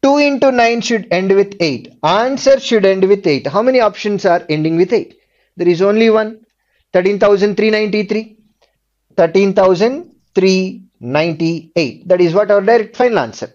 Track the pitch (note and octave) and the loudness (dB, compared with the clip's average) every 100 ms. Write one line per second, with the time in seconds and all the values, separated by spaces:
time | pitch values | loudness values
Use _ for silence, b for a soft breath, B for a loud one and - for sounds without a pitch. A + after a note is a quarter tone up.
0 | C4+ C#4+ D4 C#4 C4+ B3 A#3 A#3 - A3+ | 2 2 0 2 0 2 0 0 -2 -4
1 | - F3 F#3+ F#3+ G3+ - E3 B2+ - _ | -2 -4 0 0 0 -2 -4 -4 -10 _
2 | D#3 F#3+ B3 C4+ C4+ C4 - A3+ F#3+ F#3+ | -2 0 0 -2 2 2 2 0 2 0
3 | F#3+ G3+ F#3+ C#3 C#3+ E3+ A#3+ C4 A3 G3+ | 0 0 0 -2 -2 -2 0 2 0 -2
4 | G#3+ G3+ G3 F3 E3+ D3+ D#3 E3 F#3 A3+ | -4 -2 0 0 -2 -4 -2 0 0 0
5 | - _ _ _ _ - F3 E3+ G3 G#3+ | -4 _ _ _ _ -4 -2 2 2 2
6 | A3+ A3 G#3+ A3 _ _ _ _ _ F#3 | 2 2 -2 -10 _ _ _ _ _ -2
7 | F#3 G3+ G3+ G3+ G#3 G3+ G#3+ G#3+ G#3+ G#3+ | 0 2 2 2 0 0 0 0 -2 -4
8 | G3+ G#3+ A3 _ _ _ _ _ _ _ | -4 -6 -6 _ _ _ _ _ _ _
9 | _ - E3+ F3 G3 G3 F#3+ F3+ A3 C#4 | _ -2 0 2 2 2 2 2 0 -4
10 | F4+ _ _ - F#3+ F#3 F#3 - - _ | -12 _ _ -2 0 0 -2 -8 -20 _
11 | A#2+ C#3+ E3 D#3+ E3 E3 E3 - C#3+ - | -6 -4 -4 -2 -4 -4 -6 -4 -4 -6
12 | - F3+ F3 F3 G#3 G3+ G3 A#3 G#3+ - | -2 0 2 0 2 2 4 0 0 -2
13 | B3 G#3+ A#2+ - - | 0 0 -4 -8 -16